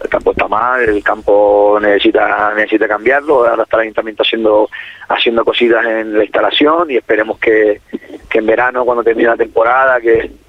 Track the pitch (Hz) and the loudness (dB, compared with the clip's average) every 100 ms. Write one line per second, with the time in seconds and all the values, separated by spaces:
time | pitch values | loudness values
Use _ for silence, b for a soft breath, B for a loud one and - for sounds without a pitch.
0 | - - - - 95 104 120 127 113 104 | -6 -2 -2 -2 -2 -2 0 0 0 -2
1 | 104 104 107 104 101 104 104 104 104 101 | -2 -4 0 2 4 4 4 2 2 2
2 | 110 107 104 104 104 107 107 107 107 104 | 2 2 0 0 -2 -2 -2 0 0 0
3 | 113 139 147 135 117 113 107 113 113 107 | 0 0 2 2 2 0 0 -2 -2 -6
4 | 113 104 - 113 110 107 107 B B B | -8 -4 -4 0 2 2 0 B B B
5 | B - 123 117 113 110 120 113 117 110 | B -2 0 0 -2 0 0 0 -2 -4
6 | 110 107 104 - 104 - 156 165 170 123 | -2 -2 0 -2 -2 2 2 2 0 -2
7 | - 107 110 - - 110 107 104 B B | 0 -2 -2 -2 0 2 2 0 B B
8 | B B - 113 110 113 123 127 123 120 | B B -4 -2 0 0 0 -2 -2 0
9 | 113 113 117 117 113 113 113 127 135 127 | 0 0 0 0 -2 0 2 2 2 2
10 | 117 113 - - | 2 0 -2 -14